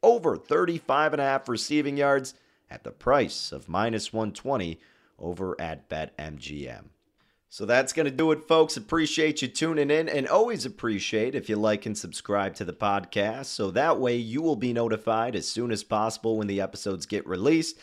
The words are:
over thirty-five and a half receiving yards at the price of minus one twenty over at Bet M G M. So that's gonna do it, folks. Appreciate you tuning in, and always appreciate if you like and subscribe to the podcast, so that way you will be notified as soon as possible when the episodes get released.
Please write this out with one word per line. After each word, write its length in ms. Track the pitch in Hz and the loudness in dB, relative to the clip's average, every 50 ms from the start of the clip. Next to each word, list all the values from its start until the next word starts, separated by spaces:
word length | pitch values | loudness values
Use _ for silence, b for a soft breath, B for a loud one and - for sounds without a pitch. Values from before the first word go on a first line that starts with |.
over 340 | - 220 240 233 170 156 101 | 4 6 6 6 4 0 0
thirty-five 760 | - - - 196 170 185 175 170 160 - - 131 143 156 156 151 | 0 0 0 2 2 2 2 0 -2 0 0 2 2 2 2 2
and 80 | 143 | 0
a 40 | 139 | 2
half 220 | 135 135 135 - | 0 0 0 -2
receiving 480 | - 120 110 - - 151 151 143 139 139 | -2 -4 -4 -2 0 0 2 2 2 0
yards 380 | 143 143 143 139 139 131 - b b b b b b b _ | 2 4 4 4 2 2 -2 b b b b b b b _
at 120 | 123 120 - | -18 -16 -14
the 80 | - | -16
price 600 | - - - 120 135 143 113 80 - - - - | -16 -4 2 2 4 4 4 0 -2 -6 -8 -8
of 180 | 71 71 - - | -10 -12 -8 -4
minus 420 | 82 95 110 117 113 107 - - | -2 0 0 0 -2 -4 -6 -4
one 200 | - 113 110 104 | -4 -4 -4 -4
twenty 480 | - - - 127 139 110 90 82 82 b b b b b b b b _ | -6 -6 -4 -2 -2 -2 -2 -4 -6 b b b b b b b b _
over 360 | - 87 87 87 95 92 - - | -8 -8 -6 -4 -4 -6 -4 -6
at 260 | 85 80 78 73 - - | -6 -8 -8 -10 -10 -8
Bet 260 | 87 80 78 - - | -6 -6 -6 -8 -8
M 220 | - 76 78 76 73 | -12 -12 -12 -12 -12
G 280 | - - 73 73 69 | -12 -12 -12 -12 -12
M. 220 | 64 58 - - - _ _ _ _ _ _ _ _ _ _ _ _ | -12 -14 -16 -18 -20 _ _ _ _ _ _ _ _ _ _ _ _
So 140 | - - 101 | -12 -6 0
that's 280 | 101 120 131 135 - - | 2 4 4 4 2 0
gonna 180 | 160 156 143 | 0 0 0
do 200 | 131 131 160 160 | 0 2 2 2
it, 160 | 156 151 - | 2 2 2
folks. 300 | - 165 160 156 156 - | 4 6 6 6 6 2
Appreciate 640 | 139 104 - 165 165 156 151 - 160 156 156 147 - | -4 -4 -2 0 0 0 0 2 2 2 2 0 -2
you 60 | 135 | -4
tuning 420 | 131 - - 160 160 160 151 143 139 | -4 -2 -2 -2 0 2 2 2 4
in, 180 | 151 160 160 | 4 2 2
and 200 | - - 143 135 | 0 -2 -2 0
always 400 | - 143 196 226 240 226 151 117 | 2 4 4 4 2 0 -4 -6
appreciate 680 | 101 - - - 113 104 95 - - - 110 110 127 135 | -8 -8 -6 -4 -2 -2 -2 -2 -2 0 0 0 0 -2
if 160 | 127 - - | -4 -4 -2
you 60 | 107 | 0
like 320 | 104 107 107 107 104 - | 2 2 2 2 0 -2
and 100 | 110 104 | -6 -6
subscribe 560 | - - 87 - - - - 101 101 98 98 - | -6 -8 -10 -12 -10 -4 -2 0 0 0 -2 -4
to 60 | - 101 | -6 -8
the 100 | 87 85 | -8 -6
podcast, 720 | - 110 101 98 101 92 - - 107 101 107 110 131 135 | -2 -2 0 0 -2 -2 -4 -2 -2 -2 0 -2 -6 -8
so 260 | - - - 110 95 | -10 -6 -4 -4 -2
that 280 | 90 117 143 165 147 104 | 0 0 2 2 2 2
way 180 | 127 123 120 | 2 0 0
you 260 | 120 117 113 117 147 165 | -2 -2 -4 -4 -2 0
will 120 | 160 147 | 0 0
be 160 | 107 127 123 | 0 0 -2
notified 640 | 117 117 117 113 110 107 - 113 110 113 117 127 113 | 0 0 0 0 -2 -2 0 0 0 0 0 -2 -2
as 120 | 92 78 | -4 -6
soon 240 | - - 110 120 120 | -4 -4 -4 -2 -2
as 120 | 110 101 - | -4 -4 -2
possible 540 | - 113 107 107 113 107 - - 113 113 | -2 0 0 0 0 -2 -2 -2 -2 0
when 80 | 110 107 | 0 0
the 160 | 101 101 98 | -2 0 -2
episodes 460 | 95 95 - - - 101 95 87 - | -2 -4 -6 -6 -6 -6 -6 -6 -6
get 180 | - 107 98 - | -4 -4 -4 -4
released. 540 | - 92 90 101 143 165 160 160 - B B | -4 -4 0 4 4 4 4 2 -2 B B